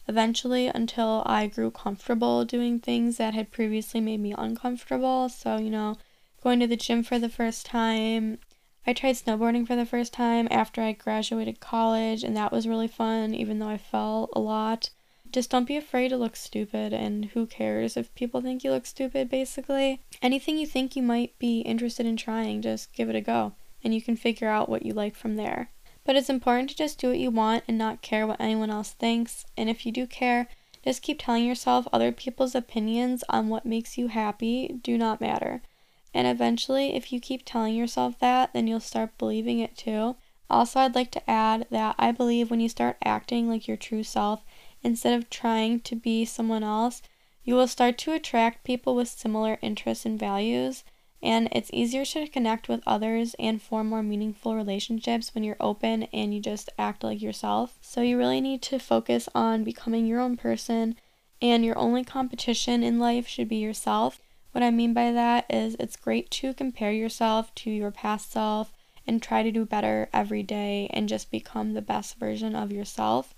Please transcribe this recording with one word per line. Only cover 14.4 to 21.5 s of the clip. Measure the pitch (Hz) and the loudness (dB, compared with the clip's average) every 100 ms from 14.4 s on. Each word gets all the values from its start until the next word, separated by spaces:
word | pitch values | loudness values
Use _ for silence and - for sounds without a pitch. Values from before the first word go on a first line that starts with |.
lot. | 214 214 220 226 - - _ _ - | 0 0 0 -2 -4 -12 _ _ -6
Just | 254 240 | -2 0
don't | 254 247 | 2 2
be | 294 | -2
afraid | 294 254 254 | -2 0 0
to | 254 | 0
look | 233 | -2
stupid, | - - 214 208 214 214 | -4 -8 -6 -4 -4 -2
and | 220 220 208 208 | -2 -2 -4 -4
who | 233 226 | -2 -4
cares | - 220 214 226 240 | -2 -2 0 -2 -4
if | 233 - | -8 -6
people | 247 254 | -4 -4
think | 254 254 | -4 -4
you | 269 | 0
look | 262 | -2
stupid, | 240 - 262 269 254 | -2 -6 -4 -2 -2
basically. | 262 262 - 262 277 269 262 - - | -2 -2 -6 -2 0 0 0 -8 -2
Anything | 247 269 285 311 | 0 2 0 -2
you | 302 | 0
think | 262 262 269 | -2 -2 0
you | |
might | 240 233 240 - | 2 2 0 -2
be | 240 | 0